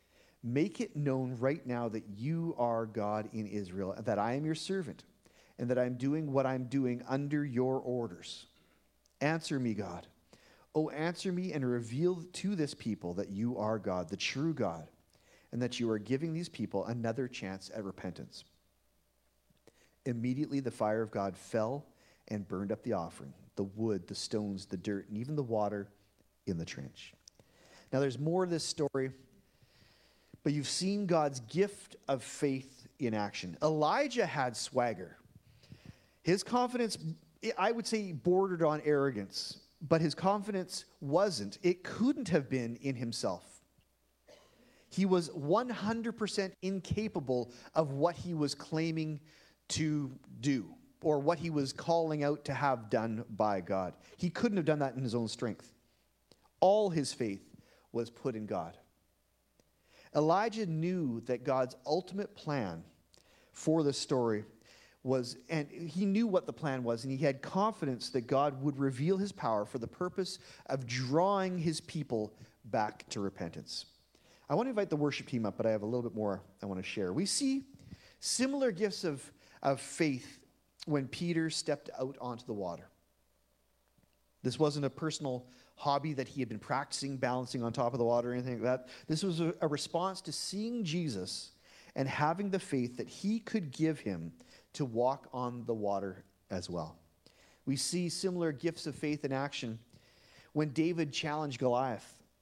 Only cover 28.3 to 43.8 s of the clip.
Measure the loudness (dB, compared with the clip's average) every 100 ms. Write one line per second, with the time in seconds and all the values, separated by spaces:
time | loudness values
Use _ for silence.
28.3 | 2 2 0 -2 -2 0 0 -2 -4 -20
29.3 | -20 _ _ -20 _ -20 _ _ _ _
30.3 | -4 0 0 0 0 0 0 4 4 4
31.3 | 0 -4 2 2 0 -18 -10 -2 -2 -2
32.3 | 0 0 0 -4 -18 -18 -4 0 2 0
33.3 | -2 -8 0 2 4 4 4 2 2 0
34.3 | 2 0 -2 -2 2 2 0 -8 -14 -20
35.3 | -20 -20 -20 -20 -20 -20 -20 _ _ 2
36.3 | 2 4 2 2 2 -2 -2 -6 -8 -12
37.3 | -8 -4 2 2 2 0 0 -2 -2 4
38.3 | 4 4 4 4 4 4 4 4 0 -4
39.3 | -6 -8 -10 _ -8 4 4 4 2 2
40.3 | 2 0 -4 -4 -8 -12 -10 2 4 4
41.3 | 2 -6 0 2 2 -2 0 2 2 2
42.3 | 2 2 -2 -2 -4 -4 -2 -4 -2 -2
43.3 | -2 -8 -20 _ _